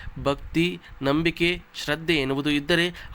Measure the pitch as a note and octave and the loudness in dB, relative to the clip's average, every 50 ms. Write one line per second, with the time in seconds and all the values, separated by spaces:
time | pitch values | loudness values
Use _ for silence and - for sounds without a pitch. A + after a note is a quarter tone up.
0 | - - - C#3 A#2+ C#3 C#3+ C#3 - - - D#3+ E3+ F3 F3+ E3+ - - - - | -10 -12 -8 -2 0 0 0 0 -4 -2 0 2 2 2 0 -4 -10 -16 -10 -2
1 | C3+ C#3 C#3+ D#3 E3 E3+ D#3+ - E3+ E3+ F3+ E3+ - - - - - - D3 D#3 | 0 2 2 2 2 0 0 2 0 0 0 -2 -6 -12 -14 -8 -4 -2 -2 -2
2 | E3 D#3+ E3+ D3+ C3+ C3 C3+ C#3 C#3 D3+ D3 D3 C#3+ D3 F3 E3 E3+ F3+ F3 - | 0 2 2 2 2 2 0 0 2 2 2 2 2 2 2 2 2 0 -2 -6
3 | - - - | -12 -6 -2